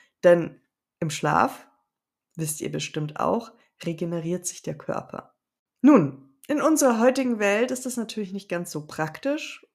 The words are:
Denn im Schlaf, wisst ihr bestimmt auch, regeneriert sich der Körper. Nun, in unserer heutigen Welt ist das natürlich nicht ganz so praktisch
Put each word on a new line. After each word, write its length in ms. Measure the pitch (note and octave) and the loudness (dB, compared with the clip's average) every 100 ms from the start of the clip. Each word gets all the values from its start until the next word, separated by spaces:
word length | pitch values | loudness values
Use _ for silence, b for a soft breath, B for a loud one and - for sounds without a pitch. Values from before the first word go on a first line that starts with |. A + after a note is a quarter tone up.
| b b | b b
Denn 360 | F3+ F3 D#3 - _ _ _ _ | 6 6 4 -8 _ _ _ _
im 120 | D#3+ | -6
Schlaf, 580 | - D3+ D#3+ C4 - - _ _ _ _ _ _ | -2 0 2 2 0 -18 _ _ _ _ _ _
wisst 260 | - D3+ - | -8 -8 -6
ihr 120 | - | -8
bestimmt 480 | D3 - D#3+ D3+ D3+ | -8 -8 -6 -6 -4
auch, 320 | B1+ A3+ A#3+ - b b | -2 -2 -4 -16 b b
regeneriert 640 | E3+ D#3 E3+ E3+ D#3+ F3 F3 | -10 -8 -6 -6 -6 -6 -8
sich 160 | - | -12
der 140 | - D3+ | -12 -10
Körper. 600 | - - - - - _ _ _ _ _ | -8 -8 -8 -14 -16 _ _ _ _ _
Nun, 480 | C4 C4+ C#3+ - - _ - | 6 8 6 -2 -18 _ -6
in 120 | C#4+ | 0
unserer 380 | C#4 D4+ C#4 A3+ | 2 4 4 4
heutigen 380 | B3 B3+ B3+ A3 | 4 2 0 0
Welt 320 | G3+ G#3 B3+ | 0 0 0
ist 160 | B3+ B3+ | -4 -6
das 100 | A#3+ | -8
natürlich 360 | A3 A3 F#3+ | -8 -8 -8
nicht 160 | G3 - | -10 -8
ganz 240 | F3 F3 | -8 -6
so 140 | D#3 D3+ | -10 -10
praktisch 800 | - D#3 D#3 C4+ D4+ - - _ | -6 -6 -4 -4 -4 -6 -16 _